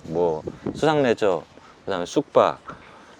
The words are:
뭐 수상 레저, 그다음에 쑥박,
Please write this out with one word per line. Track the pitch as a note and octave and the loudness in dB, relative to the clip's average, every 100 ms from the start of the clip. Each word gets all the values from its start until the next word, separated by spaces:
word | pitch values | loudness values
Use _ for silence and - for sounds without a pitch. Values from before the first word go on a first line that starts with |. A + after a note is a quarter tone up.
뭐 | E2 E2 F2 D#2 - - - - | -6 0 0 0 -6 -10 -8 -2
수상 | D3+ D3+ | 0 2
레저, | C3 G#2+ G#2 E2+ - - - - | 2 2 0 0 -4 -20 -20 -14
그다음에 | - F#2 F2 | -6 -6 -4
쑥박, | - - B2+ F#2+ C2+ - - - - - | -4 0 4 4 0 -10 -18 -20 -20 -20